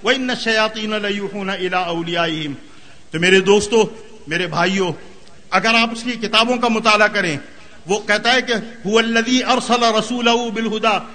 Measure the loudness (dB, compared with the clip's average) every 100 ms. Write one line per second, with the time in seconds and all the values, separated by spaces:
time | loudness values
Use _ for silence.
0 | 0 0 0 -4 0 2 2 -2 -4 -4
1 | -2 -4 -4 -6 -6 -4 -2 -2 -2 -4
2 | -2 -2 -2 -2 -6 -10 -14 -20 -18 -20
3 | -10 0 4 6 6 4 4 2 2 -2
4 | -18 -18 -8 -4 -4 0 0 2 -2 -4
5 | -12 -20 -20 -20 -2 0 2 2 0 -2
6 | -8 -6 0 2 2 2 0 2 4 4
7 | 4 2 -2 -2 -8 -20 -20 -18 -4 -4
8 | 0 0 2 2 2 -4 -4 -10 0 2
9 | 2 0 2 0 2 0 2 2 2 2
10 | 0 0 2 2 0 -2 -2 0 0 0
11 | -4